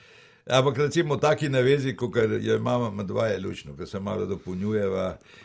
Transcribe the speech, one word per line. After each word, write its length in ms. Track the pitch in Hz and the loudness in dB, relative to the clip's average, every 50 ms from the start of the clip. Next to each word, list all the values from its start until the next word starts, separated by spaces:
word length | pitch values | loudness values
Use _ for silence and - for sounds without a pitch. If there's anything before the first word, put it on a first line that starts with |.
| - - - - - - _ _ _ | -20 -20 -20 -20 -20 -20 _ _ _
Ampak 320 | - 120 131 131 143 120 127 | 2 2 4 4 4 2 2
recimo 380 | 147 139 - 170 160 151 143 | 0 0 2 0 0 2 0
taki 320 | 104 - 151 151 151 156 143 | 2 4 2 2 2 0 0
navezi, 440 | 131 131 123 135 143 147 131 135 107 | 2 4 4 6 4 4 2 -2 -2
kakor 400 | - 123 110 90 117 113 107 107 | -2 -4 0 2 2 2 2 2
jo 240 | 104 107 107 110 | 0 0 0 0
imamo 340 | 110 113 123 123 123 120 110 | 2 2 0 0 0 0 -2
med 160 | 98 104 98 | -4 -6 -6
dva, 200 | 90 104 113 113 | -4 -2 0 0
je 120 | 113 98 92 | 0 -2 -2
luštno, 380 | 95 98 - - - 71 71 | -4 -8 -8 -10 -12 -14 -12
ko 100 | 71 87 | -12 -12
se 140 | - - 98 | -10 -8 -6
malo 260 | 98 101 101 98 98 | -6 -4 -4 -4 -4
dopolnjujeva, 880 | 92 98 87 - 92 92 92 101 104 107 104 101 95 95 95 92 92 - - _ - - - - | -4 -4 -6 -6 -8 -6 -4 -4 -2 0 0 0 0 0 -2 -2 -4 -4 -8 _ -20 -20 -20 -20